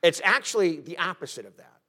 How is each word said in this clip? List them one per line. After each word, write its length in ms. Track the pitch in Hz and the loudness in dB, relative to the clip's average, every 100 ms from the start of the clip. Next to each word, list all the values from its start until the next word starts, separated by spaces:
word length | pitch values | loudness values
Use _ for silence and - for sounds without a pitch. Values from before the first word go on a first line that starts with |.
It's 180 | 175 165 | 4 4
actually 580 | 196 247 - 226 185 156 | 2 0 0 2 2 0
the 180 | 135 165 | -10 -6
opposite 480 | 175 180 147 - 101 | -6 -6 -10 -12 -16
of 100 | 87 | -20
that. 240 | 71 _ | -20 _